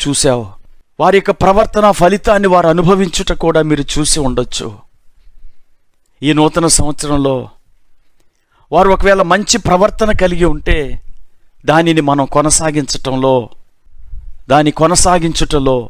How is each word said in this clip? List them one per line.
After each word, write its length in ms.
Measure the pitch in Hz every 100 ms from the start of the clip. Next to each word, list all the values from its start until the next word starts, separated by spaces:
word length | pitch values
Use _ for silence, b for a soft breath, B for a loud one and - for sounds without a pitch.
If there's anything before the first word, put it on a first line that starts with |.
| 147
చూశావు. 520 | 139 143 120 104 - - - _ -
వారి 180 | 165 190
యొక్క 140 | 208
ప్రవర్తన 600 | 175 185 196 214 214 208
ఫలితాన్ని 560 | 180 175 196 - 202 196
వారు 200 | 180 165
అనుభవించుట 640 | 160 170 190 185 - 190
కూడా 300 | 170 165 160
మీరు 380 | 156 147 139 -
చూసి 200 | 151 160
ఉండొచ్చు. 600 | 131 123 120 - - 104 - _ - - - - - - - _ _ _ _ _
ఈ 100 | 139
నూతన 340 | 151 156 175 165
సంవత్సరంలో 800 | - 151 143 147 143 139 131 110 - _ _ _ - _ _ _ _ _ _ _
వారు 180 | 156 196
ఒకవేళ 320 | 190 196 190
మంచి 360 | 170 190 202 226
ప్రవర్తన 540 | 175 180 202 - 214
కలిగి 340 | 208 185 170 170
ఉంటే, 560 | 151 - 165 135 120 - - - - - - 123
దానిని 360 | 156 170 160
మనం 240 | 143 143 135
కొనసాగించటంలో, 1200 | 147 151 - 160 151 131 - 135 131 135 127 110 - - _ - - - - - - -
దాని 220 | 143 151
కొనసాగించుటలో 1200 | 151 160 175 185 180 165 - 156 147 131 127